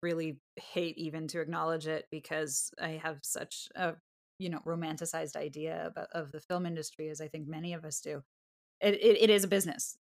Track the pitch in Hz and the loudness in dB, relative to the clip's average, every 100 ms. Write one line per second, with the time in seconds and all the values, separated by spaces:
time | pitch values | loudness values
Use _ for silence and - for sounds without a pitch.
0 | 170 165 160 135 _ - - 180 170 160 | -2 0 -2 -4 _ -18 -6 -2 -2 -2
1 | 160 160 156 170 156 170 160 160 156 156 | -6 -4 -4 -4 -2 -2 0 0 0 -4
2 | - 156 - 156 151 135 - - 165 156 | -4 -10 -4 -2 0 -2 -2 -4 -6 -4
3 | 160 147 - - - - - - 175 165 | -6 -6 -6 -6 -6 -10 -10 -4 -2 -4
4 | _ _ _ - 180 160 160 165 160 156 | _ _ _ -8 -6 -4 -4 -2 -2 -4
5 | 170 165 151 151 147 151 160 165 165 - | -4 -4 -4 -4 -6 -4 -4 -4 -6 -6
6 | - 170 143 151 - 180 175 165 151 - | -6 -6 -6 -8 -4 -2 0 -2 -6 -6
7 | 156 151 156 156 147 160 170 170 160 - | -6 -6 -8 -8 -6 -6 -4 -6 -6 -6
8 | 151 143 - _ _ _ _ - 202 202 | -6 -6 -8 _ _ _ _ 2 4 8
9 | 226 208 214 208 190 196 180 - - - | 8 10 10 8 6 4 2 -2 -6 -4